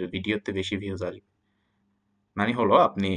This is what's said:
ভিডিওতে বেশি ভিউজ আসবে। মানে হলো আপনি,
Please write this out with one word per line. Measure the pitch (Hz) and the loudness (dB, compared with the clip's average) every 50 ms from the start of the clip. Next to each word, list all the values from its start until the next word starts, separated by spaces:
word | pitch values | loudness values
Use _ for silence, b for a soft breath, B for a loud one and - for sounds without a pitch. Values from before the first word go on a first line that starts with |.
| 90 87 | -2 -4
ভিডিওতে | 90 95 95 104 107 104 - - | -6 -4 -2 -2 -2 -2 -2 -4
বেশি | 98 98 95 - 104 | -4 -4 -4 -4 -4
ভিউজ | 95 98 101 95 90 | -6 -4 -6 -6 -6
আসবে। | 92 87 92 98 - _ _ _ _ _ _ _ _ _ _ _ _ _ _ _ _ _ _ _ _ _ - | -6 -6 -8 -10 -16 _ _ _ _ _ _ _ _ _ _ _ _ _ _ _ _ _ _ _ _ _ -4
মানে | 101 104 113 | -4 -2 -2
হলো | 117 123 113 98 104 165 | 0 0 2 6 6 6
আপনি, | 175 - - 98 98 95 95 | 6 4 2 0 0 0 0